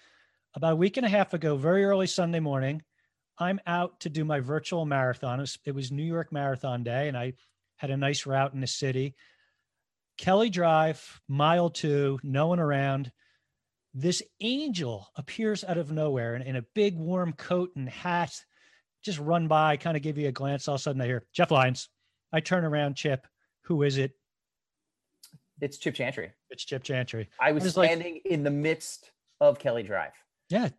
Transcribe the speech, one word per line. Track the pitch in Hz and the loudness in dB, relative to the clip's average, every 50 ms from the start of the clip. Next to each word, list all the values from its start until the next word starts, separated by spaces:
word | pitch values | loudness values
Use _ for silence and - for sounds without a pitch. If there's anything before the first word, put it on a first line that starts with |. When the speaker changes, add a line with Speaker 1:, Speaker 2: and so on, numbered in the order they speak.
| _ _ _ _ _ _ _ _ _ _ - | _ _ _ _ _ _ _ _ _ _ -6
Speaker 1:
About | 139 160 165 160 | -2 0 2 2
a | |
week | 160 185 202 - | 4 2 2 2
and | 269 247 | 2 2
a | 208 | 4
half | 202 202 190 - 180 | 4 4 4 2 0
ago, | 160 165 151 147 | -2 0 0 0
very | 135 139 165 185 196 196 | 2 2 2 4 4 4
early | 196 202 190 190 | 4 4 2 2
Sunday | 175 - 190 175 170 170 160 | 0 0 0 0 0 0 0
morning, | 156 143 139 135 131 139 151 156 - _ _ _ _ _ _ _ _ _ _ | 0 0 0 0 0 -2 -4 -6 -8 _ _ _ _ _ _ _ _ _ _
I'm | - 175 180 196 196 - | -4 -2 -2 -2 -2 -4
out | 175 175 175 180 180 - - | -2 -2 -2 -2 -4 -6 -8
to | - 170 | -8 -6
do | 143 160 156 | -4 -2 -2
my | 156 151 139 | 0 0 -2
virtual | 127 131 151 156 151 - 180 170 160 | -2 -2 -4 -4 -4 -4 -4 -2 -2
marathon. | 147 139 135 131 127 117 - 143 123 123 135 | 0 0 0 0 0 -2 -4 -4 -6 -4 -4
It | |
was, | 143 - - - - | -6 -6 -8 -10 -8
it | 147 135 | -8 -8
was | 139 131 123 | -6 -6 -6
New | 139 143 160 | -4 -4 -4
York | 165 165 165 160 - | -2 -2 -4 -4 -4
Marathon | 156 143 139 139 135 131 - 131 123 123 117 | -4 -4 -2 -2 -2 -2 -4 -4 -4 -4 -4
Day, | 120 120 135 147 147 | -2 -2 -2 -2 -2
and | 131 | -4
I | 120 123 131 127 _ _ _ _ _ _ _ _ | -4 -6 -6 -8 _ _ _ _ _ _ _ _
had | - 147 135 | -10 -6 -4
a | 135 | -2
nice | 139 139 139 143 - - | 0 0 0 0 -2 -2
route | 139 135 135 139 139 135 | -2 0 0 0 0 -2
in | 135 | -4
the | 131 | -6
city. | - - - 143 131 131 131 135 139 - _ _ _ _ _ _ _ _ _ _ _ _ _ _ _ _ _ _ _ _ | -6 -4 -4 -2 -2 -2 -2 -2 -4 -6 _ _ _ _ _ _ _ _ _ _ _ _ _ _ _ _ _ _ _ _
Kelly | - - 185 190 208 233 233 | -2 2 4 4 6 4 2
Drive, | 175 180 170 165 160 156 160 160 156 - - - - - _ | 2 2 4 6 6 6 4 4 0 -4 -10 -20 -20 -16 _
mile | - 135 143 147 160 170 175 170 165 | -4 0 4 4 6 6 6 4 2
two, | 165 - - 151 143 143 143 139 139 131 - | 0 0 0 2 2 2 2 2 0 -2 -4
no | 139 131 139 156 | -2 0 2 2
one | 170 180 175 | 2 2 2
around. | 160 147 143 139 139 139 135 139 139 127 - _ _ _ _ _ _ _ _ _ _ _ _ _ _ _ - | 2 2 2 2 2 0 0 -2 -4 -6 -10 _ _ _ _ _ _ _ _ _ _ _ _ _ _ _ -6
This | 131 143 180 170 - - - _ - | -2 0 0 0 -2 -4 -10 _ -8
angel | 202 233 262 285 311 285 202 175 147 120 110 98 - _ _ | -4 -4 -2 -2 -4 -4 -4 -4 -4 -4 -6 -8 -12 _ _
appears | 156 135 - - - 220 214 208 - 196 | -14 -12 -10 -6 -2 -2 -2 -2 -2 -2
out | 185 170 175 | -2 -2 -2
of | 156 143 | -2 -2
nowhere | 156 156 156 147 135 123 117 117 117 | -2 0 0 0 0 0 -2 -2 -4
in, | 127 127 | -4 -4
in | 135 131 | -4 -4
a | 123 113 - - | -6 -6 -2 0
big | 214 202 202 175 | 2 2 2 2
warm | 160 160 170 185 180 175 165 143 | -2 -4 -2 0 0 0 -2 -4
coat | - - - 180 180 180 180 - | -6 -4 -2 0 0 0 -2 -4
and | 139 131 123 | -8 -8 -8
hat, | - - - 180 175 175 165 - - - - _ _ _ _ _ _ _ _ _ _ _ | -8 -6 -4 -2 0 0 0 -2 -6 -12 -18 _ _ _ _ _ _ _ _ _ _ _
just | - 208 175 | -8 -8 -6
run | 147 147 156 170 170 165 | -4 0 2 2 2 4
by, | 151 156 156 156 151 147 | 4 4 6 6 4 2
kinda | 143 - 170 160 147 | 2 0 -2 -2 -2
give | 139 156 143 147 | -2 -4 -2 -2
you | 147 | -2
a | 139 | -2
glance. | 127 - 135 139 143 135 - | -2 -2 -2 -2 -2 -2 -2
All | 151 143 | -4 -4
of | 131 | -2
a | - | -2
sudden | 151 135 131 | -2 -2 -2
I | 123 | -2
hear, | 123 127 117 - _ - | -2 -2 -4 -6 _ 0
"Jeff | 175 175 - | 2 4 4
Lyons." | 160 131 127 127 127 - - - _ _ _ _ _ _ _ _ | 6 6 6 4 2 -2 -8 -14 _ _ _ _ _ _ _ _
I | 165 160 | -2 -2
turn | 160 - 185 180 165 | 0 0 0 0 0
around, | 156 147 147 147 143 139 | 0 0 0 0 0 -2
Chip. | - - 147 135 131 - _ _ _ _ _ _ _ - | -2 -2 -2 -2 -2 -4 _ _ _ _ _ _ _ -4
Who | - 170 143 | -2 0 2
is | 143 143 135 | 2 2 2
it? | 139 135 139 - _ _ _ _ _ _ _ _ _ _ _ _ _ _ _ _ _ _ _ _ _ - - - - _ _ _ - | 2 0 -2 -4 _ _ _ _ _ _ _ _ _ _ _ _ _ _ _ _ _ _ _ _ _ -20 -20 -20 -20 _ _ _ -6
Speaker 2:
It's | 147 139 - | -6 -6 -6
Chip | - - 160 - | -4 -6 -4 -4
Chantry. | - 123 104 - - 80 - - _ _ - | -4 -4 -4 -4 -6 -8 -10 -12 _ _ -18
Speaker 1:
It's | 131 - - | -14 -14 -10
Chip | - 139 127 - | -8 -8 -8 -6
Chantry. | - 135 127 123 - 117 113 104 - _ - | -4 -2 -2 -2 -4 -6 -8 -8 -8 _ 0
Speaker 2:
I | 127 151 151 | 2 2 2
was | - 190 | 2 0
Speaker 1:
I | |
was | 185 151 | 0 4
like | 185 175 160 | 4 4 4
Speaker 2:
standing | 165 165 175 175 165 156 - | 4 2 -2 -6 -10 -6 -4
in | 196 170 147 143 | -2 0 0 0
the | 143 | 0
midst | 143 143 151 160 160 160 - - - - - - _ _ _ _ _ - | 0 0 0 0 -2 -2 -6 -12 -14 -16 -18 -20 _ _ _ _ _ 4
of | 147 147 143 | 4 4 4
Kelly | - - 131 117 117 | 4 0 -2 -2 -2
Drive. | 98 104 101 90 76 - - _ _ _ _ _ _ - | -2 -4 -4 -4 -4 -6 -10 _ _ _ _ _ _ -2
Speaker 1:
Yeah, | 170 233 240 | -2 0 0
Speaker 2:
E-, | 139 - | -2 -2